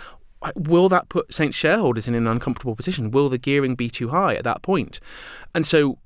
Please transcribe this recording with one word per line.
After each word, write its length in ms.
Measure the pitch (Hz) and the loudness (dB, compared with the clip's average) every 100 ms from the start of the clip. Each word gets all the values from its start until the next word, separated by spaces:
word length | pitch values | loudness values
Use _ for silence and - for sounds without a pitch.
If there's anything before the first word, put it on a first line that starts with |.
| - - - - - - | -18 -20 -20 -14 -10 -6
Will 320 | 156 170 185 | 2 4 6
that 220 | 180 - | 4 0
put 240 | 180 - | -4 -4
Saint 200 | - 151 | -2 -2
shareholders 540 | - 156 208 175 117 110 | 0 2 2 2 0 0
in 80 | 117 | 0
an 100 | 117 | 2
uncomfortable 480 | 113 - 123 131 | 0 -2 -4 -4
position? 380 | 110 - 185 110 | -4 -4 -4 0
Will 160 | 131 143 | 2 2
the 100 | 127 | 0
gearing 380 | 139 139 135 120 | 0 0 2 0
be 140 | 120 | -4
too 180 | - 117 | -4 -2
high 280 | 160 190 107 | 0 0 0
at 100 | 117 | -2
that 160 | 107 | -4
point? 400 | - 185 107 - - - - - - | -2 -2 -2 -10 -18 -18 -18 -18 -6
And 120 | - 156 | -2 2
so 300 | 160 143 127 | 4 4 0